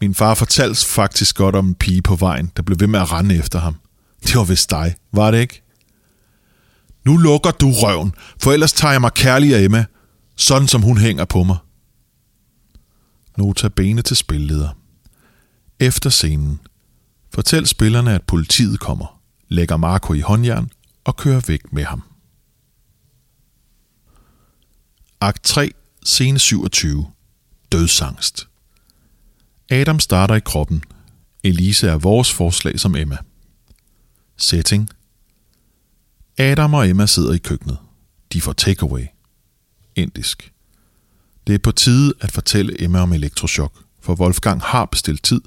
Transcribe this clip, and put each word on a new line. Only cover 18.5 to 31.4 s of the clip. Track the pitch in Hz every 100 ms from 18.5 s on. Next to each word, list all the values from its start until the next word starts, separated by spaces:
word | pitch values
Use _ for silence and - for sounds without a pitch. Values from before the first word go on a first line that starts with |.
| - 110 -
kommer, | - 67 - _ _ _ -
lægger | 85 85 80
Marco | 82 95 -
i | 76
håndjern | 73 110 120 113 120 - _ _
og | - -
kører | 143 131 123
væk | 78 -
med | 73
ham. | 71 62 - _ _ _ _ _ _ _ _ _ _ _ _ _ _ _ _ _ _ _ _ _ _ _ _ _ _ _ _ _ _ -
Akt | 101 -
tre, | - - 143 - _ _
scene | - - 131 135
syvogtyve. | - 104 95 - 78 73 73 - _ _ _ _ -
Dødsangst. | 85 85 - 71 - - - - _ _ _ _ _ _ _ _ _ _ _ -
Adam | - 143 156
starter | - 92 98
i | 110
kroppen. | - 78 76 78 - - _ _ _ _